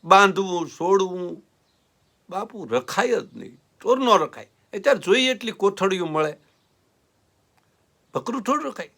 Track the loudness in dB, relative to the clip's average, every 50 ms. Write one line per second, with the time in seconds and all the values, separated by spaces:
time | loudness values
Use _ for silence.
0 | _ 6 6 6 6 6 4 0 -4 -2 -4 -4 -6 -6 -8 -6 0 2 2 2
1 | 2 0 -4 -8 -8 -10 -10 -14 _ _ _ _ _ _ _ _ _ _ _ _
2 | _ _ _ _ _ _ -8 -8 -8 -8 -12 -14 -6 -2 -2 -2 -2 -2 -2 -2
3 | 0 0 0 -2 -4 -8 -16 -18 -18 -18 -20 _ _ _ _ _ 0 0 0 2
4 | 4 4 4 4 4 0 -6 -16 -20 _ _ _ _ _ -12 -2 2 2 2 2
5 | 2 2 2 4 4 2 0 -2 -6 -10 -6 0 -2 -2 0 0 -2 -2 -2 -2
6 | -4 -4 -2 -2 -2 -2 -4 _ _ _ _ _ _ _ _ _ _ _ _ _
7 | _ _ _ _ _ _ _ _ _ _ _ _ _ _ _ _ _ _ _ _
8 | _ _ _ -8 -6 -6 -8 -6 -2 -2 -2 -2 -2 -8 -10 -12 -14 -16 _